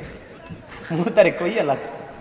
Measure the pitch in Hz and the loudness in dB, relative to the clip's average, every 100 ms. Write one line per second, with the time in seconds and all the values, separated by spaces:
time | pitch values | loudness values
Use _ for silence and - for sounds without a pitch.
0 | - - - - - - - - - 160 | -12 -14 -18 -18 -16 -16 -16 -14 -4 0
1 | 180 226 170 - 175 226 156 135 - - | 2 6 6 6 0 2 2 0 -2 -10
2 | - - | -14 -16